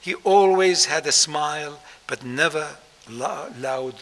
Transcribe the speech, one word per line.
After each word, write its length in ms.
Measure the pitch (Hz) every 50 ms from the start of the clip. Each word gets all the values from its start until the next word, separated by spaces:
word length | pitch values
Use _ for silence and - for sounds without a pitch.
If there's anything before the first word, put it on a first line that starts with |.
He 140 | - 180 180
always 680 | - - 202 190 202 196 190 190 185 190 185 180 170 -
had 200 | - 147 160 160
a 60 | 147 139
smile, 680 | - - 156 151 151 151 151 151 151 151 147 147 147 - - - - _
but 160 | - 117 - 135
never 540 | 123 123 135 156 165 147 156 151 151 143 - - - _ _ - -
la-, 400 | 113 120 127 - 131 143 151 - - 120
loud 360 | 127 135 131 131 131 131 123 107